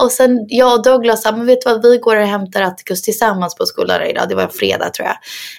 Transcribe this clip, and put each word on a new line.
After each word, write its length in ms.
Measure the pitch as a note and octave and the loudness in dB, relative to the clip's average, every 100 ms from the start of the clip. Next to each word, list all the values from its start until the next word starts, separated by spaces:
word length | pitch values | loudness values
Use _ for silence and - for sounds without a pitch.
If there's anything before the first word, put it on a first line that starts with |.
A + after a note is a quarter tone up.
och 80 | B3 | 0
sen 340 | - B3+ B3 G#3+ | 2 2 2 0
jag 260 | A#3 B3+ | 2 4
och 100 | A#3+ | 4
Douglas 380 | A#3 C4 A#3 A3 | 4 4 2 0
sa, 80 | A3 | -2
men 140 | A3 A#3+ | -2 2
vet 160 | B3+ B3+ | 2 2
du 60 | |
vad, 100 | A3 | 2
vi 160 | A#3+ B3 | 4 4
går 180 | A#3+ G#3+ | 2 2
och 120 | G#3 | 0
hämtar 340 | G3+ F#3 G3 | -2 -4 -4
Atticus 400 | F#3+ F#3 - F#3 | -4 -4 -8 -6
tillsammans 540 | - G#3+ A3+ F#3+ F3 - | -4 -2 0 0 -4 -4
på 100 | F#3 | -6
skolan 360 | - F3+ F2 | -4 -2 -2
idag. 260 | E2 - F#2 | -2 -4 -4
Det 60 | F#2+ | -2
var 80 | |
en 60 | F2+ | -4
fredag, 400 | - G2 F#2 E2+ | -2 -2 -2 -4
tror 180 | - F#2 | -6 -6
jag. 80 | - - - - | -8 -12 -16 -16